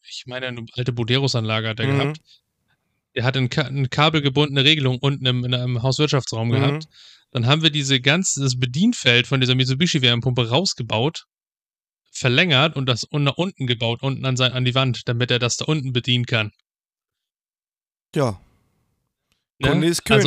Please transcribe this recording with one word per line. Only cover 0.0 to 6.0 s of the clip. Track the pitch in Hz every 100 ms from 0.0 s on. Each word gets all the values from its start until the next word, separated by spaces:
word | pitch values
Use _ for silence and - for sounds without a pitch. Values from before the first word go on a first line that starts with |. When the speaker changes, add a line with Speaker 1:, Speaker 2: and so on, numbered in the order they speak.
| -
Speaker 1:
ich | - 123
meine, | 123 127
eine | 120 113
alte | - 127
Boderos-Anlage | 120 113 127 139 120 110 110 110
hat | 110
er | 131
Speaker 2:
Mhm. |
Speaker 1:
gehabt. | 139 139 156 _ - _ _ _ _ _ _ _
Der | -
hat | 120 131
eine | 123
Ka-, | 156 131
eine | 139 131
kabelgebundene | - 156 156 143 135 151 139
Regelung | 135 156 131 127
unten | 139 143 131
im, | 123
in, | 123
im | 123 127 123
Hauswirtschaftsraum | 131 127